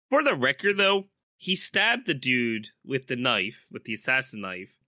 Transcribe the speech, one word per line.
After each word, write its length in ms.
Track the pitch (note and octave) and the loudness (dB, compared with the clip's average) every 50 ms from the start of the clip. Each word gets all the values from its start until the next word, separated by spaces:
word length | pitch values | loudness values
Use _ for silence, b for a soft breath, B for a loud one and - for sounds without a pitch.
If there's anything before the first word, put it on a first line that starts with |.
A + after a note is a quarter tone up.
| _ - | _ 0
for 120 | C4 D4+ D4 | 2 2 4
the 100 | C#4 F#3+ | 2 2
record, 440 | C3+ B2 C3+ C#3 - F#3 G3+ G3+ G3 | 2 2 2 2 2 0 0 2 4
though, 300 | G3 G3 G3+ G3 G3 _ _ _ _ _ _ | 4 4 4 2 0 _ _ _ _ _ _
he 180 | _ - F#3 F#3+ | _ -4 -2 -2
stabbed 520 | - - - - G3 G#3 A3+ A#3+ B3 B3+ | -2 -2 -2 0 0 2 2 0 0 -2
the 80 | F3+ D3+ | -4 -4
dude 540 | C3 - B2+ B2+ B2 A#2+ A#2 A2+ G#2+ G#2+ - _ _ - | -2 0 0 2 2 2 0 -2 -4 -6 -12 _ _ -8
with 220 | - C3+ C3 - | -4 -4 -4 -4
the 80 | - C3 | -4 -6
knife, 500 | A#2+ B2+ B2+ A#2 G2+ F#2 G#2+ - - - - | -2 0 0 2 2 0 -2 -6 -14 -20 -18
with 140 | - G#2 - | -18 -16 -10
the 100 | A#2 A2 | -10 -10
assassin 460 | G#2 - C3 C3 C3 B2+ - A2+ G#2+ | -6 -2 0 0 0 -2 -4 -10 -10
knife, 360 | G2 F#2+ F#2 F#2 G2 - - _ _ | -8 -8 -8 -10 -12 -16 -20 _ _